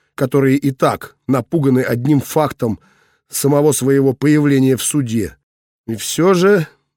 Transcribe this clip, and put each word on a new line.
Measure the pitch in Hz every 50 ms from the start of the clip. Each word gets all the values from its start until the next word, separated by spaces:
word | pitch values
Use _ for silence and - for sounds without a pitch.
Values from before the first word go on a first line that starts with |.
| _ _ _
которые | - 139 127 - 139 139 135 131
и | 143 - 139
так | 135 - 170 139 110 - - - _ _ _
напуганы | - 135 131 117 - - 170 135 139 127 127
одним | 131 - 127 120 120 143 151 135
фактом | - - - 160 151 135 - - 127 113 101 - _ _ _ _ _ _ _ _ _ _
самого | - - - 139 147 143 147 156
своего | 143 - 123 135 139 139 135 139 127
появления | - 135 151 151 151 147 147 139 135 131 131 131
в | 113 -
суде. | - - 147 135 113 110 117 98 80 - _ _ _ _ _ _ _ _ _ _
И | - 113
все | 101 - - - - 165 190 190
же | 175 180 196 208 185 151 - _ _ _ _ _